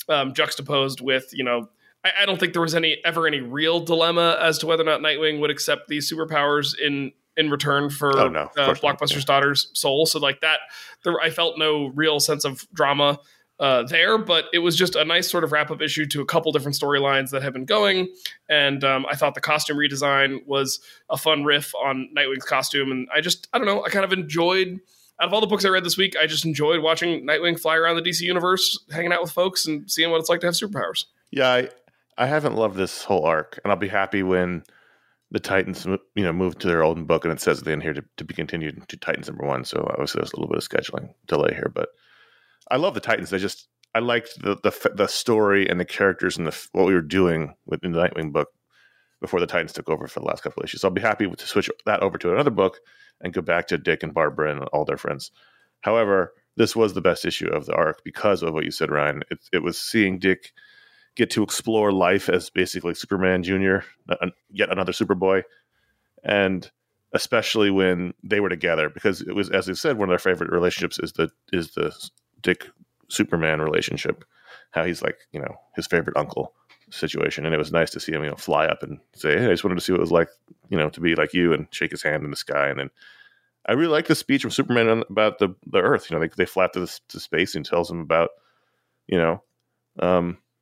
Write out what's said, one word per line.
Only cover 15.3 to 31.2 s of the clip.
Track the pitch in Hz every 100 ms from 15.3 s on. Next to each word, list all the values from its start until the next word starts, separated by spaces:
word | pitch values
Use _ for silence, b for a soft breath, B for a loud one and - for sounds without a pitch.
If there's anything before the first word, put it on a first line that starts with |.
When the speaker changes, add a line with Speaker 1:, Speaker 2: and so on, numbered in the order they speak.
Speaker 1:
sort | 180 156
of |
wrap-up | 151 151 156
issue | 151 151 147
to | 147
a | 131
couple | 165 160
different | 143 139 139
storylines | 143 143 139 135 131
that | 135
have | 139
been | 127
going. | 131 214 202 185 180 B B B -
And, | 151 143 139
um, | 139 135 139
I | 143
thought | 151 135
the |
costume | - 151 - 147
redesign | 147 139 143 139 139 135 143
was | 139 135 - B B -
a | -
fun | 160 151 147
riff | 147 143 -
on | 135 131 131 147
Nightwing's | 135 135
costume. | - 135 135 143 135
And | 131 127
I | 151
just, | 170 - -
I | 254
don't | 214
know, | 208 -
I |
kind | 202
of | 190
enjoyed, | 190 151 160 170 190 185 185 b b b -
out | 175
of |
all | 208
the | 208
books | 202
I | 190
read | 185 175
this | 190
week, | 190 -
I | 156
just | 156
enjoyed | 160 143 147 165
watching | 160 165 170 165 139
Nightwing | 156 175 170
fly | 160 160
around | 165 170
the |
D | 170
C | 165 175
universe, | 180 175 185 - - -
hanging | 156 170
out | 175
with | 170
folks | - 185 185 160
and | 151 -
seeing | - 165
what | 165
it's | 160
like | 170
to | 175
have | 175
superpowers. | 208 139 87 - - _